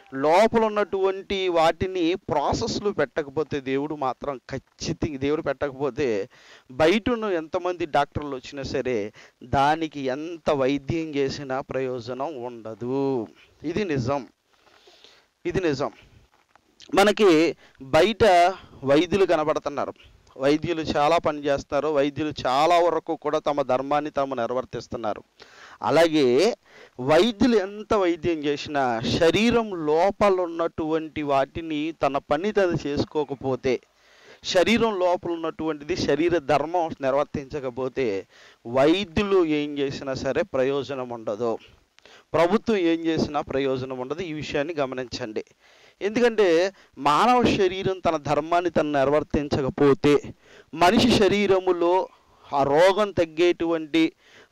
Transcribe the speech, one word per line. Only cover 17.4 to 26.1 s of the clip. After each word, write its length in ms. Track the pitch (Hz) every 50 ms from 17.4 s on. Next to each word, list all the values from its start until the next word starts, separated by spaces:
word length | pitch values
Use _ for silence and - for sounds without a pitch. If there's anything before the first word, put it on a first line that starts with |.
| 165 160 - - - - _ -
బయట 420 | 135 135 135 156 175 208 226 - 226 208 180 175 175 180 190 175 - - - - 135
వైద్యులు 420 | 131 139 156 180 170 185 196 190
కనబడుతున్నారు, 680 | 170 175 156 156 156 151 151 - 165 147 131 104 92 - - - - - _ _ _ -
వైద్యులు 440 | - 135 143 151 156 156 170 170 156
చాలా 360 | 156 - 156 151 147 151 165
పని 280 | 175 - 165 151 147 143
చేస్తారు, 420 | 147 139 139 - - 151 139 139
వైద్యులు 460 | 156 156 139 139 147 139 139 156 151 147 - 131
చాలా 320 | 135 127 139 156 165 175 170
వరకు 360 | 175 170 160 160 - - 160
కూడా 240 | - - 147 147 156
తమ 220 | - 156 143 143
ధర్మాన్ని 500 | 135 123 127 127 135 139 147 147 147 151
తాము 240 | 143 147 139 135 135
నిర్వర్తిస్తున్నారు. 880 | 123 117 113 123 127 123 - - 120 - - - 120 113 107 - - - _ _ - - - - - - - - - -
అలాగే 720 | 113 135 156 170 165